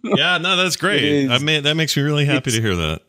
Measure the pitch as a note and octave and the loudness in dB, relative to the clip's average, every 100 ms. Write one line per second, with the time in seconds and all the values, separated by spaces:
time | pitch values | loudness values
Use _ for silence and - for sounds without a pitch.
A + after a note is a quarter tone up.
0 | A3 G3 D#3+ F3+ F3 F3+ F#3 - F3 G3 | 0 0 2 0 0 0 0 0 0 0
1 | G#2+ D3 C3+ B2 D3 D3+ C#3+ D#3 D#3 - | 2 0 2 0 0 0 0 0 0 0
2 | D3+ D3 C#3+ C3 C3 A2+ A2 F2 D#2 D#2+ | 0 0 0 0 0 -2 0 0 -2 -4